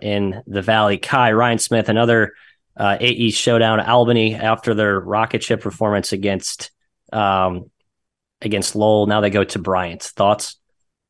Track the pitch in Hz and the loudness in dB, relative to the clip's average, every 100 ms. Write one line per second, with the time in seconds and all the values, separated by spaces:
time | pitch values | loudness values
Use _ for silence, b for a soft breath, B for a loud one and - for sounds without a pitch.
0 | 104 101 98 95 - 98 95 110 104 98 | -4 -2 -2 -6 -8 -6 0 2 2 0
1 | - 135 120 110 120 113 - 117 110 110 | 0 2 4 4 2 0 0 0 2 2
2 | 117 113 104 b b b _ - 104 101 | 4 4 2 b b b _ -4 -2 0
3 | 123 117 113 98 - 117 113 110 104 123 | 0 0 0 0 2 2 4 2 2 4
4 | 120 117 110 110 110 110 - 110 107 98 | 4 2 2 0 -2 -2 -2 0 0 0
5 | 90 104 113 113 - 110 101 - 107 101 | -2 -2 -2 -4 -2 -4 -4 -4 -2 -2
6 | - 98 101 95 - - - _ _ _ | -2 -4 -4 -4 -6 -12 -14 _ _ _
7 | - 110 101 95 92 90 - _ _ _ | -8 -2 0 0 0 -4 -12 _ _ _
8 | _ _ _ - 107 101 92 107 107 107 | _ _ _ -12 -6 -4 -4 0 2 2
9 | 104 104 104 101 95 104 90 92 90 85 | 2 0 0 0 -2 -4 -2 -2 -4 -10
10 | - - 101 104 - - _ _ _ _ | -10 -2 0 0 -4 -16 _ _ _ _